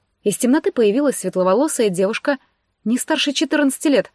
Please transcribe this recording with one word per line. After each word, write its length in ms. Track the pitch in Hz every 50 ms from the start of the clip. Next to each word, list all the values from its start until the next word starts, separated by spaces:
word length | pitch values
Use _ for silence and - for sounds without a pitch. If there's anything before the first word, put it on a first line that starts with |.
| _ _ _ _ _
Из 120 | 208 190
темноты 360 | - - 240 262 320 - 392
появилась 440 | - - 226 208 202 269 294 277 -
светловолосая 760 | - - 185 - 185 180 185 185 226 285 320 - - 233 208
девушка, 480 | 175 175 190 196 226 - - - 277 262 _ _ _ _ _ _ _ _ _
не 120 | 208 233
старше 360 | 254 - - 320 277 - 294
четырнадцати 560 | 277 - 320 277 - 294 294 269 262 - - 320
лет, 240 | 277 214 175 -